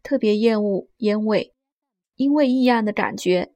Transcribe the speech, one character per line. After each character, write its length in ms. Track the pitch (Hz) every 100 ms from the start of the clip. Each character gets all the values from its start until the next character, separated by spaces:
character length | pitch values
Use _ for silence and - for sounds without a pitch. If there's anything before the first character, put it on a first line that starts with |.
特 160 | - 269
别 180 | 214 214
厌 280 | 233 214
恶 240 | 208 190 - -
烟 280 | 214 214
味。 300 | 214 208 - _ _ _ _ _ _
因 200 | - 269
为 140 | 294 269
异 160 | 262
样 200 | 247 233
的 80 | 214
感 240 | 214 208 202
觉 360 | 185 180 -